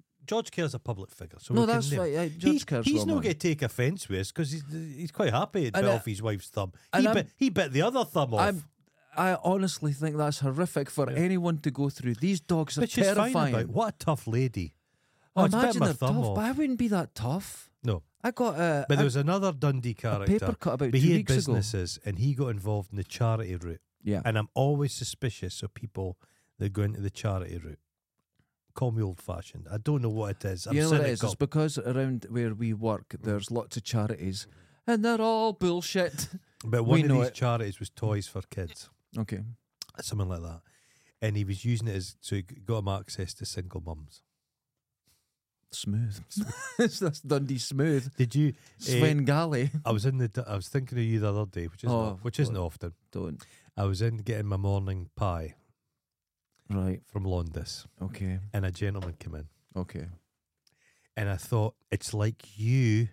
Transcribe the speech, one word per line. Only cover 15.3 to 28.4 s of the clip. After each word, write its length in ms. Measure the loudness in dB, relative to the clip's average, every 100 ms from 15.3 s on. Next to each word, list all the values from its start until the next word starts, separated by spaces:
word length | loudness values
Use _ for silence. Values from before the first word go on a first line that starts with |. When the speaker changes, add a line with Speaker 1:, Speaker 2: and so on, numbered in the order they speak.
| 2
Speaker 2:
I 60 |
Speaker 1:
Oh, 40 | 4
it's 80 |
bit 80 | 4
Speaker 2:
imagine 180 | 4 4
Speaker 1:
my 40 | 2
Speaker 2:
they're 60 |
Speaker 1:
thumb 220 | 2 2 2
Speaker 2:
tough, 100 | 2
Speaker 1:
off. 100 | 0
Speaker 2:
but 100 | 0
I 60 |
wouldn't 280 | 0 0 0
be 80 | 2
that 260 | 0 -2
tough. 560 | -4 -2 -2 -6 -14 -20 _
Speaker 1:
No. 180 | -2 -2 -4 _
Speaker 2:
I 80 | -4
got 240 | 0 0 2
a, 300 | 2 2 2
Speaker 1:
But 60 | 4
there 80 |
Speaker 2:
a, 20 | 4
Speaker 1:
was 100 | 2
another 340 | 2 2 0
Dundee 400 | 2 0 2 -2
Speaker 2:
a 20 |
Speaker 1:
character. 320 | -2 -2 2 4 4
Speaker 2:
paper 160 | 2 -2
cut 180 | -2 0
about 160 | 2
Speaker 1:
But 80 | 4
Speaker 2:
two 60 | 6
Speaker 1:
he 40 |
had 60 | 4
Speaker 2:
weeks 120 | 4
ago. 40 | 2 2
Speaker 1:
businesses 460 | 0 0 -4 -4 -6 -6
and 120 | -2
he 160 | 0
got 140 | 0 -2
involved 440 | -2 -2 -4 -4
in 60 | -8
the 60 |
charity 520 | -8 0 0 0 -2 -6
route. 260 | -8 -10 _ _
Speaker 2:
Yeah. 200 | -2 0 2
Speaker 1:
And 100 | 0
I'm 120 | 0 0
always 380 | 2 2 0
suspicious 680 | -4 -8 -6 -6 -6 -10 -8
of 120 | -12 -10
people 420 | -10 -6 -6 -8 _ _ _ -4
that 160 | -2
go 80 | 0
into 200 | 0 -2
the 100 | -6
charity 480 | -4 -2 -2 -4 -8
route. 200 | -12 -16 _ _ _ _ _ _